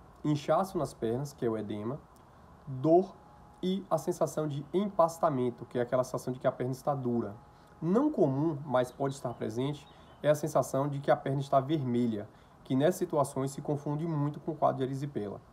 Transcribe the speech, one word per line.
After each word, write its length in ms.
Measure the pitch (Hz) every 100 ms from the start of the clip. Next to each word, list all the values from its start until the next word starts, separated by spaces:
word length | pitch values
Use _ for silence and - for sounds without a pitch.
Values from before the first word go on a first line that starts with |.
| - -
inchaço 540 | 151 147 - 160 190 180
nas 160 | 139
pernas, 400 | - 113 120 143
que 100 | -
é 60 | 120
o 80 | 110
edema, 420 | 104 104 110 123 - - - - - - -
dor 480 | 127 151 170 190 - - - - -
e 220 | 185 196 -
a 80 | 156
sensação 500 | 180 175 156 - 156
de 160 | 139 -
empastamento, 920 | 180 208 196 165 - 135 131 123 120 113
que 120 | 123
é 40 |
aquela 220 | 120 131
sensação 280 | 127 135 -
de 60 | 127
que 80 | 131
a 60 |
perna 200 | - 131
está 220 | 135 -
dura. 400 | 139 123 120 107 98 - - - -
Não 300 | 160 208 302
comum, 480 | 302 156 131 160 139
mas 280 | 147 127 127
pode 220 | - 139
estar 180 | 135 127
presente, 520 | - 113 113 139 147 - - - -
é 80 | 143
a 40 |
sensação 540 | 147 160 143 - 135 143
de 120 | 139
que 100 | 139
a 60 | 147
perna 240 | 151 139
está 200 | 139 135
vermelha, 680 | 131 160 127 120 120 107 101 - - -
que 120 | -
nessas 220 | 131 156 185
situações 540 | 180 156 135 135 139
se 100 | 139
confunde 460 | 147 147 147 147 165
muito 340 | 147 147 151
com 120 | -
o 40 | 147
quadro 220 | 135 131
de 60 |
erisipela, 560 | 127 135 143 - 104 104 -